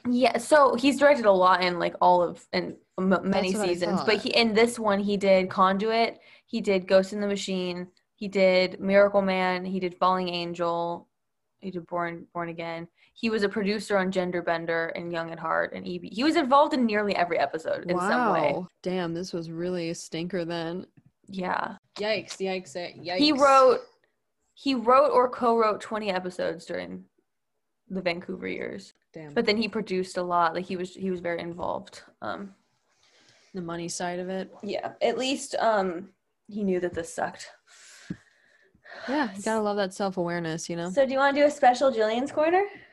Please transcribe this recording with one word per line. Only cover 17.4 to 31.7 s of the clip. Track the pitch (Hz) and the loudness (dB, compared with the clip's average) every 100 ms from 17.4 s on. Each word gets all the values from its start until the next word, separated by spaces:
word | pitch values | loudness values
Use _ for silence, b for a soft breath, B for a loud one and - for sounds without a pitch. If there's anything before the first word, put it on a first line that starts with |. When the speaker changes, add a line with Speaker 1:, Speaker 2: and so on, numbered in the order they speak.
| 139 160 147 - 175 | -2 -2 -6 -4 -2
Speaker 1:
in | 180 | -2
some | 185 240 233 | 0 0 2
way. | 175 147 | 0 0
Speaker 2:
Wow. | 143 180 _ | -2 -8 _
Damn, | 180 185 170 | -6 -4 -4
this | 165 185 | -6 -8
was | 180 165 | -8 -8
really | 165 175 180 165 | -8 -6 -4 -6
a | |
stinker | 170 - 165 175 185 | -8 -10 -8 -6 -6
then. | 165 170 165 180 - _ _ _ - | -6 -6 -6 -8 -12 _ _ _ -14
Speaker 1:
Yeah. | 190 185 - - 196 _ - | -8 -4 -2 -4 -8 _ -6
Speaker 2:
Yikes, | 208 208 165 - | -4 -4 -6 -8
yikes, | 190 185 185 | -6 -6 -8
yikes. | 180 175 131 156 180 | -12 -12 -12 -6 0
Speaker 1:
He | 294 | 2
wrote, | 277 277 269 262 233 - _ _ _ _ _ _ | 4 6 8 8 6 0 _ _ _ _ _ _
he | _ 277 | _ -4
wrote | 262 220 262 294 | 0 4 6 6
or | 247 247 | 4 2
co-wrote | 247 240 233 220 202 | 2 0 2 2 0
twenty | - 220 214 | -6 -6 -4
episodes | 185 185 180 180 165 | -4 -4 -4 -4 -6
during | - 175 - 180 185 _ _ _ _ _ _ _ - | -8 -8 -8 -12 -16 _ _ _ _ _ _ _ -12
the | 190 | -6
Vancouver | 180 170 190 185 185 | -4 -4 -8 -10 -8
years. | - - - - _ _ | -8 -8 -10 -16 _ _
Speaker 2:
Damn. | 165 151 | -18 -8
Speaker 1:
But | 147 | -2
then | 233 208 | 0 0
he | 214 | -2
produced | 220 208 190 185 - | -4 -4 -4 -4 -6
a | |
lot. | 175 175 170 | -2 0 0
Like, | 170 | -2
he | 185 185 | -6 -6
was, | 180 | -8
he | - 190 | -8 -6
was | 180 | -4
very | 175 170 | -4 -6
involved. | 170 170 - | -8 -8 -6